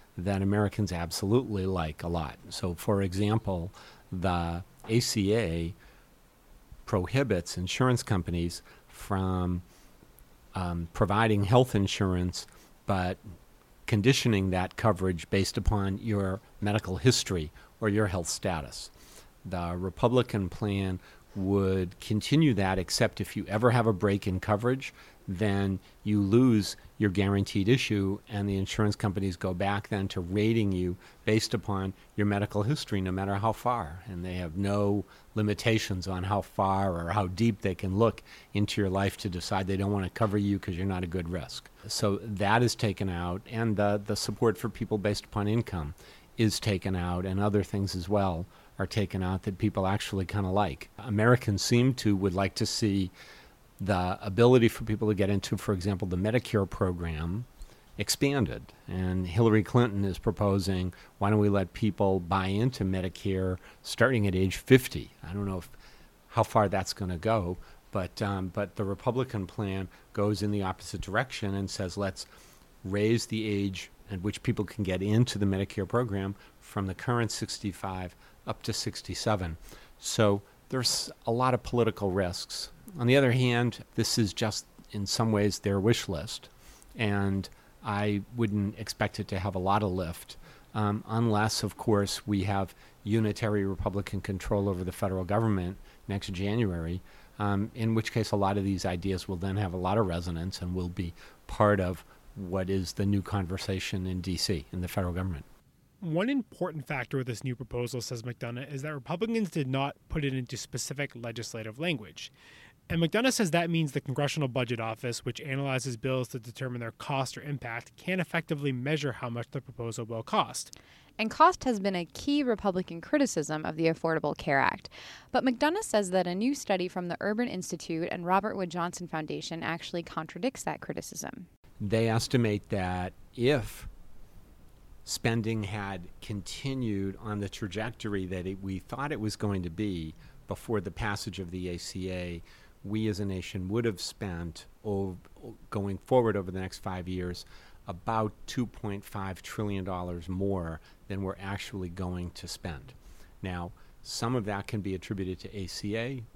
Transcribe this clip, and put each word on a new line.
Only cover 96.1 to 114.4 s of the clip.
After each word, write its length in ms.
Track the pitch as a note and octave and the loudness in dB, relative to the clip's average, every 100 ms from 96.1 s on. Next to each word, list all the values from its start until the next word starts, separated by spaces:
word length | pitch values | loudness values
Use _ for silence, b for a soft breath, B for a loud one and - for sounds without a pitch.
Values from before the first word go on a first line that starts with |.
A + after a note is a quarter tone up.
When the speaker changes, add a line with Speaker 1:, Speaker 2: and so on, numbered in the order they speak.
| G2 - | -4 -4
Speaker 1:
January, 640 | F2+ G2+ A2+ G#2+ E2+ E2 F#2 B B B - | -4 -2 0 0 0 -4 -6 B B B -4
um, 320 | G#2 G2+ G#2+ B2 | -2 0 -2 -2
in 180 | A2+ | 0
which 180 | A2+ G#2+ | 0 0
case 200 | A#2+ G#2+ | -2 0
a 40 | G#2 | 2
lot 220 | G2 G2+ | 2 2
of 60 | |
these 240 | G2 F#2+ F#2+ | 0 0 -2
ideas 400 | F2 G2 F#2 - | -2 -2 -2 -4
will 100 | F#2 | -4
then 200 | G2 F#2+ | -2 -2
have 160 | G2 | -2
a 40 | F2+ | 0
lot 220 | F#2 G#2 | 2 4
of 80 | G2 | 2
resonance 520 | F2 F2 E2 F2+ - | 0 -2 -4 -4 -6
and 140 | F2+ | -4
will 160 | F2+ F2+ | -2 -4
be 240 | F2+ F2 B B B - | -4 -6 B B B -10
part 340 | - G#2 G2+ | 2 4 6
of 240 | F2+ F2+ - B - - | 2 -4 -10 B -18 -12
what 360 | F#2 F#2+ F#2 | -4 -2 0
is 220 | F#2+ F2 | 0 -2
the 120 | - G2+ | 0 2
new 160 | G2+ | 2
conversation 840 | F#2 G#2 F2 F#2 - F#2+ - G2+ F#2 | 0 -2 -2 -4 -4 -4 -2 -2 -2
in 120 | F#2 | -2
D 160 | F2+ F2 | -2 -2
C, 300 | - E2+ - | 0 -2 -4
in 100 | F#2 | -6
the 60 | F2+ | -4
federal 260 | - F2+ | -2 -2
government. 320 | F2 F#2 D2+ - - _ _ _ _ | -2 -2 -4 -8 -20 _ _ _ _
Speaker 2:
One 300 | F3 D#3+ A3 | -4 0 2
important 580 | C#4 - - F3 D#3 B2 | 0 -2 -4 -6 -4 -6
factor 300 | C#3+ A#2+ C#3 | -4 -2 -2
with 100 | B2 | -2
this 160 | A2+ | -4
new 120 | C3 B2 | -6 -6
proposal, 460 | A#2+ B2 A#2+ C3 | -6 -4 -4 -4
says 220 | - B2 | -6 -8
McDonough, 500 | A#2 A#2 A#2+ A#2+ C#3 | -8 -8 -8 -8 -10
is 80 | C#3 | -8
that 140 | D3+ D3 | -8 -8
Republicans 560 | A#2+ E3+ A3+ A3+ G3 | -6 -4 -2 0 0
did 160 | E3 C3 | -2 -2
not 280 | C3+ C#3 - - | 0 -2 -4 -8
put 180 | E3 C#3+ | -4 -2
it 80 | |
into 240 | C3 B2 B2 | -2 -4 -8
specific 540 | - A#2+ - C3+ C#3+ | -8 -8 -8 -6 -6
legislative 640 | A#2+ A#2 A#2 A2 A#2 A2 A2 | -6 -10 -8 -8 -8 -10 -4
language. 540 | E3+ C#3 G2 - - B B B B B - | -2 -2 -4 -14 -16 B B B B B -4
And 100 | E3+ | 0
McDonough 320 | E3 G#3+ B3+ | 2 4 4
says 180 | - G3 | 2 2
that 180 | E3+ E3+ | 2 2
means 220 | E3 D#3 | 2 0
the 100 | C#3+ | -2
Congressional 460 | - C3 C#3+ - | -4 0 0 0